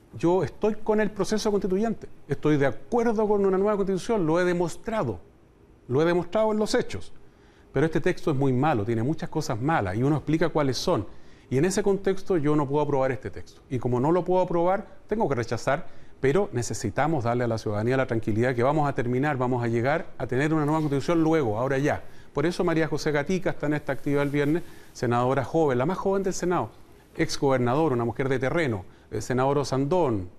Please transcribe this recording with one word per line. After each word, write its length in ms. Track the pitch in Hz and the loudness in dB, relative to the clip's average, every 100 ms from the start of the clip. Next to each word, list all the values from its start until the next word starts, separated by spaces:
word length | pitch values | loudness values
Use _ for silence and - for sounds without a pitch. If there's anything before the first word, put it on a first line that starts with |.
| - 113 | -18 -2
yo 260 | 165 185 | 2 2
estoy 320 | 147 - 214 220 | 0 -2 -2 0
con 240 | - 214 | 0 2
el 100 | 214 | 2
proceso 400 | 208 - 214 214 | 0 -2 0 0
constituyente, 560 | 202 190 185 226 190 - - - | 0 0 0 0 -2 -8 -16 -6
estoy 300 | 143 147 151 | -2 2 4
de 80 | 139 | 2
acuerdo 600 | - - 240 240 214 208 | 0 -2 0 2 2 2
con 200 | 208 196 | 2 2
una 120 | 190 | 2
nueva 200 | 208 202 | 2 0
constitución, 480 | 190 185 - 226 156 | 0 -2 0 0 2
lo 160 | 170 | 2
he 20 | |
demostrado, 760 | 180 175 170 - - 220 131 92 - - - _ - - - | 2 2 -2 -4 -6 -2 -2 -4 -12 -20 -20 _ -20 -20 -2
lo 140 | 131 | 2
he 40 | 170 | 2
demostrado 460 | 180 170 214 220 | 2 0 0 2
en 80 | 214 | 2
los 160 | 208 247 | 2 0
hechos, 380 | - 101 - - - - - - - | 0 -6 -10 -14 -18 -20 -20 -20 -6
pero 140 | 135 160 | 0 2
este 160 | 165 | 2
texto 280 | 180 - - | 0 0 0
es 40 | 131 | 2
muy 160 | 139 | 2
malo, 320 | 123 151 127 | 2 2 0
tiene 200 | 110 113 | 0 0
muchas 260 | 117 156 175 | -2 -4 -4
cosas 320 | 160 - 107 | -6 -4 -2
malas 340 | 139 156 95 104 | 0 0 0 0
y 80 | |
uno 140 | 135 151 | 0 0
explica 320 | - 160 165 | 0 0 2
cuáles 280 | 160 135 117 | 2 0 0
son, 300 | - 143 - - - - - | 0 0 -2 -10 -18 -20 -4
y 80 | 127 | 0
en 60 | |
ese 180 | 180 196 | 2 2
contexto 540 | 196 196 196 185 - 180 | 0 0 0 -2 0 0
yo 220 | 147 151 | 2 2
no 100 | 139 | 0
puedo 160 | 147 | 0
aprobar 300 | 143 135 131 | 0 2 0
este 160 | 120 101 | -2 -6
texto, 320 | 90 - - - | -10 -14 -18 -8
y 100 | 127 | -4
como 220 | 123 123 | 0 0
no 100 | 143 | 2
lo 140 | 180 175 | 2 2
puedo 160 | 185 | 0
aprobar, 440 | 180 170 175 196 - - - | 2 0 0 0 -4 -16 -6
tengo 220 | 220 175 | -2 0
que 60 | 120 | 0
rechazar, 520 | 113 117 - 151 - - - - | -2 -2 0 -2 -4 -10 -12 -2
pero 280 | 131 170 202 | 2 2 0
necesitamos 720 | 123 113 107 104 131 151 160 | -2 -4 -4 -4 0 0 0
darle 220 | 117 123 120 | 0 0 0
a 20 | |
la 100 | 113 | -2
ciudadanía 380 | 110 104 117 135 | -2 -2 0 0
la 100 | 131 | 0
tranquilidad 480 | 113 113 107 123 | -2 0 0 0
que 80 | 117 | 2
vamos 280 | 127 156 143 | 2 2 0
a 40 | |
terminar, 440 | 135 120 127 151 131 | 0 -2 0 0 0
vamos 260 | 127 127 | 0 0
a 40 | 120 | 0
llegar 380 | 117 131 160 - - | 0 0 0 -4 -8
a 100 | 117 | -2
tener 260 | 127 151 | 0 2
una 120 | 156 147 | 2 2
nueva 140 | 160 | 0
constitución 420 | 156 139 147 170 | 0 0 2 2
luego, 340 | 156 160 117 104 | 4 4 2 0
ahora 180 | 135 135 | 0 0
ya". 260 | 143 92 - - - | 0 0 -4 -14 -8
Por 120 | 143 160 | -2 -2
eso 160 | 175 | 0
María 240 | 175 160 151 | 0 2 0
José 240 | 151 156 | 0 0
Gatica 400 | 147 143 185 165 | 0 0 0 0
está 160 | - 147 | -2 -2
en 80 | 147 | -2
esta 180 | - | -2
actividad 300 | 139 147 143 | -4 0 0
el 60 | 143 | 2
viernes, 340 | 147 143 165 - - - | 2 2 0 -2 -14 -18
senadora 520 | - 123 120 127 135 104 | -4 0 2 2 0 0
joven, 320 | 165 151 123 | 2 2 2
la 80 | 170 | 0
más 120 | 185 | 0
joven 240 | 196 196 | 0 0
del 100 | 190 | 0
Senado, 380 | - 175 170 110 - - - - - | -2 0 0 -2 -8 -20 -20 -14 -4
ex 240 | 165 - | -2 0
gobernador, 540 | 139 131 120 139 160 | 2 2 2 2 2
una 100 | 120 117 | 2 0
mujer 220 | 110 131 | -2 -2
de 100 | 131 | 0
terreno, 460 | 131 165 147 101 - - - | 0 0 0 -2 -8 -20 -10
el 100 | 117 | -8
senador 360 | 117 123 135 143 | -2 0 2 2
Osandón, 720 | 131 131 143 185 143 104 90 | 0 -2 0 2 2 0 -4